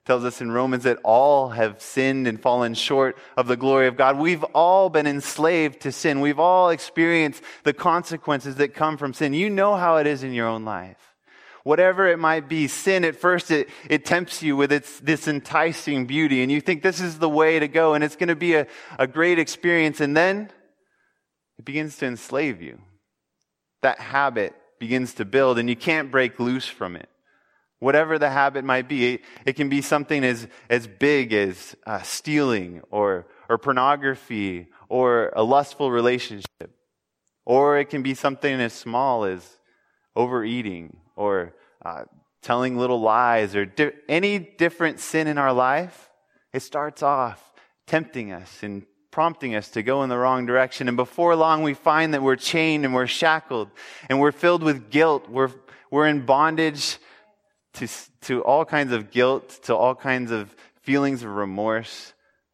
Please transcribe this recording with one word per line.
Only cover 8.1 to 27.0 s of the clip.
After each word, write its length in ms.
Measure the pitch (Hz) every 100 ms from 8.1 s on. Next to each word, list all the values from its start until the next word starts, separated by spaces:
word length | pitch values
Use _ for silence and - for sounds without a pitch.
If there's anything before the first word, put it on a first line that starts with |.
| 165 - 139 139 131
that 180 | 143
come 220 | - 156 147
from 180 | 143
sin. 180 | - 147
You 160 | 147 208
know 280 | 196 202 190
how 220 | 175 160
it 100 | 147
is 160 | 135
in 80 | 131
your 160 | 120 113
own 160 | 113
life. 500 | 110 92 92 - _ _ _ - - -
Whatever 460 | 135 160 185 185 185
it 100 | 170
might 300 | 160 160 139
be, 180 | 160 139
sin 380 | - 190 190
at 100 | 165
first, 380 | 139 180 175 -
it, 160 | 151 - - -
it 160 | 151
tempts 380 | - 175 175 -
you 140 | 156 139
with 160 | 139
its, 260 | 147 - -
this 300 | 135 156 156
enticing 800 | 143 - 151 165 156 147 139 123
beauty. 360 | 147 151 131
And 80 | 127
you 100 | 147
think, 220 | 165 156
"This 180 | 185 165
is 200 | 175 156
the 80 | 165
way 320 | 151 156 160
to 80 | 147
go, 260 | 160 160
and 80 | 151
it's 140 | 151 -
gonna 180 | 175
be 200 | 156 175
a, 120 | 156 139 - - 151
a 80 | 131
great 320 | 156 170 170
experience." 600 | 151 - 175 170 156 143
And 160 | 143 151
then 340 | 185 202 208 _ _ _ _ _ _ _ _ _ _ -
it 60 |
begins 320 | 120 147 156 -
to 80 | 131
enslave 540 | 117 - 131 151 90
you. 200 | 78 58 _ _ _ _ _ _ _ _ _ -
That 180 | 131 -
habit 560 | - 139 139 117 101 - _ -
begins 340 | 113 127 123
to 100 | -
build, 360 | 98 135 131 117
and 100 | 120
you 60 | 117
can't 340 | - 156 139
break 300 | 131 123 -
loose 260 | 123 127 -
from 300 | - 95
it. 120 | 85